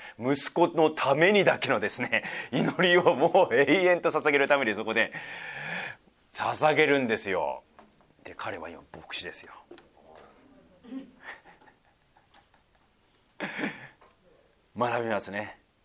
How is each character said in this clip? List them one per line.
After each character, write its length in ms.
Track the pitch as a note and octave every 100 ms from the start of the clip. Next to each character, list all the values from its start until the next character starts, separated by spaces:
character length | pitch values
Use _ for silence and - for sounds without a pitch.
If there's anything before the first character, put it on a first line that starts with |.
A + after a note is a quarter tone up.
| - -
息 340 | A#2+ C#3+ -
子 140 | - E3+
の 240 | E3+ D#3
た 240 | D#3 C3+ C#3
め 160 | F3
に 120 | G#3
だ 140 | D#3+ C3+
け 120 | C#3
の 100 | A#2
で 100 | G2
す 120 | -
ね、 220 | B2 A#2 - -
<laughs> 140 | -
祈 360 | - - - F3+
り 100 | F3+
を 180 | E3 B2+
も 340 | D#3+ F#3 F3+
う 40 | A#2
永 300 | C3+ F3 F3+
遠 160 | F3
と 100 | E3
捧 200 | D3+ C#3
げ 60 | C#3+
る 100 | C#3
た 120 | C#3+
め 60 | A#2+
に 100 | G2+
そ 100 | G#2+
こ 80 |
で 180 | A2 G#2 - - - - - - - - - _ _ _
捧 440 | - A2+ A#2 D#3 D3
げ 100 | D3+
る 140 | C#3
ん 80 | B2
で 100 | G#2
す 120 | G2+
よ。 340 | F2+ C#2+ C2 - - - _ _ _
で、 100 | - -
彼 220 | - F#2+
は 120 | D#2+
今 120 | D#2+ -
牧 240 | D#2+ - -
師 60 |
で 100 | E2+
す 100 | -
よ。 100 | - - - - - _ - - - _ - - _ _ B3 C4 - - - - - - _ _ _ _ _ _ _ _ _ _ _ _ _ _ _ _ _ -
<laughs> 1400 | G3 - A#3 - - _ - _ _ _ _ _ _ -
学 260 | A#2+ A#2+
び 60 | A#2
ま 100 | G#2
す 120 | F#2+
ね。 280 | G2+ G#2 - _ _